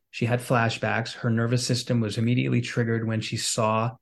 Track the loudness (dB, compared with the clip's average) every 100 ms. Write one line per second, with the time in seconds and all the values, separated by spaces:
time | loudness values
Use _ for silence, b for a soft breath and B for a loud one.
0 | _ -4 -2 0 0 2 2 0 -2 -2
1 | -4 -4 0 0 2 0 0 0 0 0
2 | 0 0 2 2 2 0 0 -2 0 0
3 | 0 -2 -2 -4 -2 0 2 2 0 -4